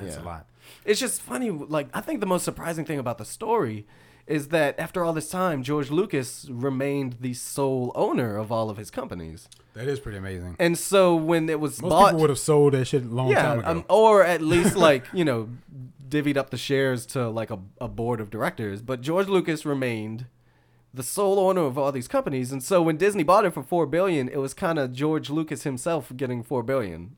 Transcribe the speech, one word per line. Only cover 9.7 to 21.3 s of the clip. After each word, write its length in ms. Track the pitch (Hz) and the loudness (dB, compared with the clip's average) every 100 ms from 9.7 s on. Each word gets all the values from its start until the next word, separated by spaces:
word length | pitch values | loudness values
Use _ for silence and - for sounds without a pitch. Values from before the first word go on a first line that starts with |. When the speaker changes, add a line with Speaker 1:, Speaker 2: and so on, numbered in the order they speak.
Speaker 1:
That 120 | 110 131 | -10 -6
is 140 | 135 | -6
pretty 160 | 117 101 | -6 -10
amazing. 400 | 95 92 87 85 | -8 -8 -8 0
Speaker 2:
And 200 | 170 170 | 0 0
so 360 | - 196 180 | 2 6 6
when 320 | 165 160 165 160 | 4 2 2 2
it 100 | 156 | 0
was 220 | 151 123 | -2 -4
Speaker 1:
Most 80 | 175 | 2
Speaker 2:
bought, 160 | 160 202 | 6 8
Speaker 1:
people 140 | 165 | 6
would 80 | 156 | 4
have 80 | 135 | 2
sold 340 | - 151 143 | 4 6 6
that 140 | 135 127 | 4 2
shit 180 | 143 | -2
a 40 | 120 | -2
long 200 | 117 131 | 0 2
Speaker 2:
yeah, 140 | - | 4
Speaker 1:
time 160 | 151 117 | 2 0
ago. 100 | 127 | 0
Speaker 2:
um, 140 | 165 - | -2 2
or 340 | 202 220 208 | 6 8 8
at 160 | 175 170 | 6 4
least, 360 | 156 175 190 202 | 2 4 4 6
Speaker 1:
<laughs> 120 | 165 | 6
Speaker 2:
like, 160 | 135 - | 6 0
you 140 | 190 156 | 0 0
know, 240 | 117 110 123 - 139 127 - 135 | 0 -4 -12 -16 -18 -18 -18 -4
divvied 280 | 147 147 139 | -2 0 0
up 140 | 135 | -2
the 60 | 123 | -4
shares 500 | - 135 135 127 - | 0 2 2 0 -4
to, 220 | 135 117 | -4 -2
like, 220 | 113 110 | -4 -6
a, 80 | 104 95 - | -8 -12 -10
a 80 | 120 | -8
board 320 | 101 117 117 | -4 -2 -2
of 100 | 104 | -4
directors. 520 | 107 151 175 107 98 | -4 -4 -4 -6 -6
But 180 | 117 127 | -6 -6
George 280 | 131 175 196 | -2 0 2
Lucas 380 | 190 175 156 156 | 2 0 -2 -2
remained 600 | 139 127 113 107 110 127 _ _ _ _ _ _ | -2 -2 -4 -6 -10 -12 _ _ _ _ _ _
the 100 | 123 | -12
sole 360 | 127 - 202 | -6 0 2